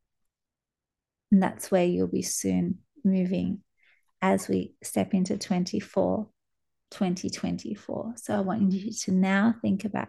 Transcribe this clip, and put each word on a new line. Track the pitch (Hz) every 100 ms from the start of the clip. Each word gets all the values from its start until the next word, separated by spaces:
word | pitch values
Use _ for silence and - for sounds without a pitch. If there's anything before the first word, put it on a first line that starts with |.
| _ _ _ _ _ _ _ _ _ _ _ _ _
And | 196
that's | 185 - -
where | 190 175
you'll | 180 180
be | 185
soon | 185 - 190 185 175 180 _ _ 196
moving | 190 180 185 180 190 - _ _ _ _ _
as | 190 196 -
we | 190 - -
step | - - 185
into | 190 185 202
twenty-four, | - 180 180 202 - - 180 190 214 _ _ _ _ _ _
twenty | - 190 175 -
twenty-four. | - 180 180 - 208 - - 226 240
So | - 208
I |
want | 190 - 196
you | 190 202
to | 214 -
now | 185 190 196 220 226
think | 214 196 208
about, | -